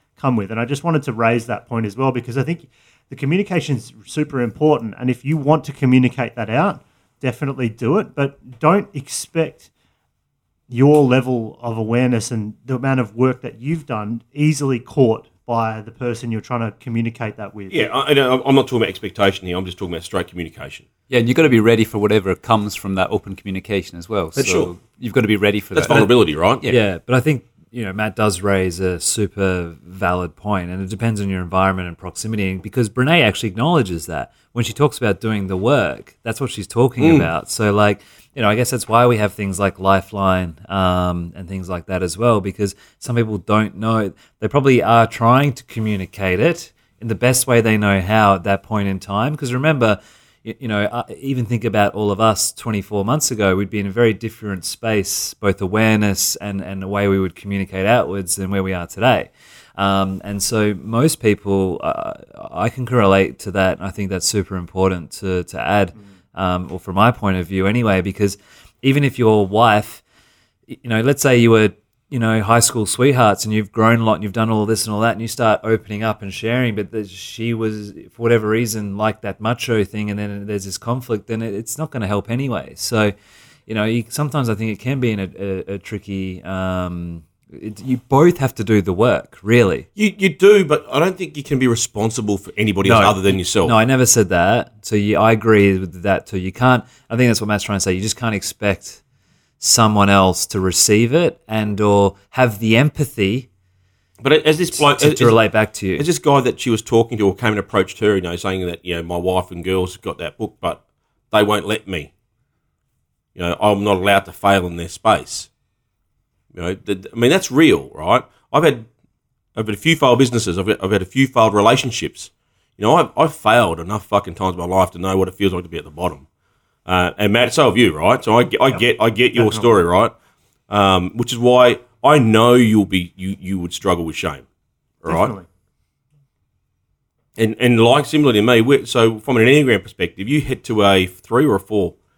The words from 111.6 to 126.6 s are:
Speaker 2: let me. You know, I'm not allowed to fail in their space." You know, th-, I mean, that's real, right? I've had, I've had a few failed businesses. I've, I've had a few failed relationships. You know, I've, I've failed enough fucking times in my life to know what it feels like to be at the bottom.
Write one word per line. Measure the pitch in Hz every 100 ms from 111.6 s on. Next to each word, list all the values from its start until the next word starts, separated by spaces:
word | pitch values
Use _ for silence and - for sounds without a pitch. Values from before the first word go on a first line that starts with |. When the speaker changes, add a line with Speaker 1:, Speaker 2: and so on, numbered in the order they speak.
| 98
Speaker 2:
let | 107 95
me. | 87 71 _ _ _ _ _ _ _ _ _ _ _ _
You | -
know, | 87 -
I'm | 104 101
not | 104 95
allowed | 98 98 92
to |
fail | - 101 98 90
in | 85
their | 82
space." | - 110 82 64 - - _ _ _ _ _ _ _ _ _ _
You | 87
know, | 85 98
th-, | - 95 -
I | 113
mean, | 120
that's | 185 -
real, | 131 156 80 67
right? | - 85 120 - _ _
I've | 139
had, | 160 120 110 _ _ _ _ _ _ 113
I've | 107
had | 104
a |
few | 160 156
failed | 135 123
businesses. | 123 117 98 87
I've, | 95 -
I've | 92
had | 101
a | 90
few | 131 131
failed | 120 110
relationships. | 101 107 123 123 - 80 - - _ _ _ _ -
You |
know, | 107 170
I've, | 139 -
I've | 160 -
failed | 107 120 101 82
enough | 85 107 -
fucking | 101 90 85
times | 95
in | 90
my | 87
life | 92 90
to | 87
know | 95 95
what | 90
it | -
feels | 95
like | 90
to | 85
be | 82
at |
the | 78
bottom. | 76 90 71 71 _ _ _